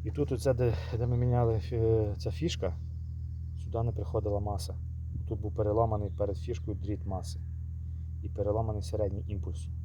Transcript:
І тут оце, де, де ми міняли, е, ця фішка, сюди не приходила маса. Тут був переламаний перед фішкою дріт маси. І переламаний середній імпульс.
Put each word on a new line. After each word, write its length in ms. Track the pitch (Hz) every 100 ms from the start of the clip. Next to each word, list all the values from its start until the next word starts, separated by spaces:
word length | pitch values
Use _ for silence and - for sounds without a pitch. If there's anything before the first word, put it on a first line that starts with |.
І 80 | -
тут 200 | - 139
оце, 220 | 131 135
де, 200 | 123 123 113 - 113
де 100 | 120
ми 100 | 120
міняли, 440 | 123 120 117 110 -
е, 440 | 120 113 113 104 101
ця 140 | 120
фішка, 420 | - 170 - 92 - - - - - - - - -
сюди 200 | - 113
не 80 | 117
приходила 480 | - 101 110 104 101
маса. 360 | 104 101 - - - - - - -
Тут 140 | 110
був 140 | 104 -
переламаний 540 | 104 107 117 107 104
перед 280 | - 101 95
фішкою 400 | - 117 - 101
дріт 280 | - 104 98
маси. 340 | 92 90 - - - - - - - - -
І 60 | -
переламаний 520 | - 101 104 113 104
середній 420 | 104 107 104 98 -
імпульс. 400 | 101 87 82 - -